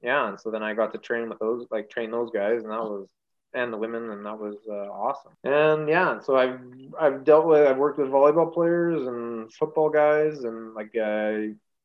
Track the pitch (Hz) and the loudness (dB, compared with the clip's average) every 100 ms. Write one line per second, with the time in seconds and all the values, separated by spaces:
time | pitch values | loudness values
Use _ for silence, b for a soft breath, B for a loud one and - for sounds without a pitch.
0 | 120 135 117 98 - 110 107 107 110 110 | 0 0 0 -6 -8 -6 -6 -2 -2 -4
1 | - 117 117 107 110 120 123 110 104 - | -6 -6 -4 -6 -4 -4 -4 -8 -6 -8
2 | 113 117 117 110 101 117 110 107 110 101 | -6 -4 -4 -2 -2 -2 -4 -6 -6 -8
3 | 98 _ _ _ _ 127 123 110 113 117 | -12 _ _ _ _ -6 -6 -4 -6 -6
4 | 117 104 104 107 107 104 110 104 101 98 | -8 -10 -12 -10 -10 -12 -12 -10 -10 -6
5 | 110 139 - _ - 143 156 156 151 160 | -4 -6 -12 _ -2 2 4 2 0 0
6 | 185 113 - 135 127 127 - - - - | 0 -2 0 2 2 -2 -14 -20 -18 0
7 | 156 135 135 156 165 151 147 131 143 143 | 0 0 6 6 8 6 6 4 0 0
8 | 135 139 143 156 165 165 170 170 170 160 | 0 6 6 6 2 0 0 2 0 -2
9 | 127 120 117 117 110 - 156 156 156 151 | -4 -6 -6 -8 -10 -6 -4 0 2 4
10 | 151 151 156 151 120 113 113 110 107 113 | 4 4 0 -2 -8 -10 -12 -12 -6 -4
11 | 107 107 107 107 107 107 _ _ | -2 0 -2 -2 -4 -8 _ _